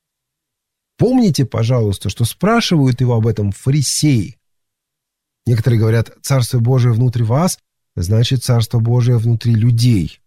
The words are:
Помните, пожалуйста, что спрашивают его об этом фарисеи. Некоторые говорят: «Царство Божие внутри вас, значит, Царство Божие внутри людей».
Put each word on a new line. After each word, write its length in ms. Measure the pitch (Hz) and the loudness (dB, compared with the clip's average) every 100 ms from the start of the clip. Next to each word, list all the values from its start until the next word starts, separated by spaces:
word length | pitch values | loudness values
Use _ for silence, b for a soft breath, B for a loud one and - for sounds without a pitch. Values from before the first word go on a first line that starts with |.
| _ _ _ _ _ _ _ _ _ - | _ _ _ _ _ _ _ _ _ -2
Помните, 480 | 208 254 214 143 | 0 2 2 0
пожалуйста, 640 | 120 113 113 127 107 92 98 | -2 -2 0 0 0 -2 -6
что 160 | - | -4
спрашивают 760 | 117 - 196 233 - 165 131 120 | -4 -2 0 0 0 0 0 0
его 160 | 123 117 | 0 0
об 100 | 113 | 0
этом 240 | 107 101 | 0 -4
фарисеи. 880 | - 135 147 131 - 151 123 85 - _ _ _ _ _ _ _ _ _ _ | -4 -2 -2 -2 0 0 0 -2 -10 _ _ _ _ _ _ _ _ _ _
Некоторые 360 | 117 113 127 113 | -2 -2 0 2
говорят: 360 | 110 117 - - | 2 0 -4 -8
«Царство 380 | - 135 117 127 | -4 -2 -2 -2
Божие 320 | 117 131 120 | 0 2 2
внутри 320 | 113 127 117 | 2 0 -2
вас, 340 | 110 131 185 - _ _ _ - | -2 0 -2 -4 _ _ _ -6
значит, 480 | 87 110 120 131 | -2 0 0 -2
Царство 340 | - 117 107 120 | 0 -2 0 -2
Божие 400 | 113 123 120 120 | 0 0 0 0
внутри 360 | 117 113 120 | 0 -2 0
людей». 640 | 110 120 117 123 104 76 - | 2 2 2 2 0 -2 -10